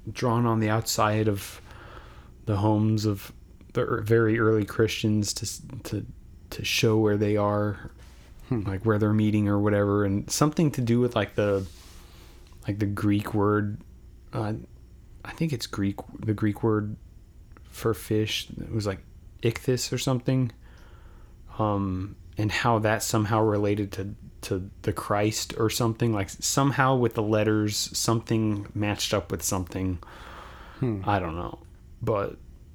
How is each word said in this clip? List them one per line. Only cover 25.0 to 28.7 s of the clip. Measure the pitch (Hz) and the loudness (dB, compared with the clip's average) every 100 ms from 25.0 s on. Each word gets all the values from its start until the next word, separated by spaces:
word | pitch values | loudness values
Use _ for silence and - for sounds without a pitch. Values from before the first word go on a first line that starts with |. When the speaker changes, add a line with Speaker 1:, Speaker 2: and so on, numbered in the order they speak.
| - 104 107 - - - | -2 0 2 0 -6 -2
Speaker 1:
or | 110 | -2
something, | - 117 113 120 | 2 0 2 0
like, | 107 95 | 0 -2
somehow | - - - 139 120 131 135 | -6 -2 2 2 4 4 4
with | 117 | 2
the | 117 | 2
letters, | 104 107 107 107 104 104 | 2 4 4 4 2 -2
something | - - - 113 - 113 110 104 101 | -4 -2 0 0 2 0 2 -2 -4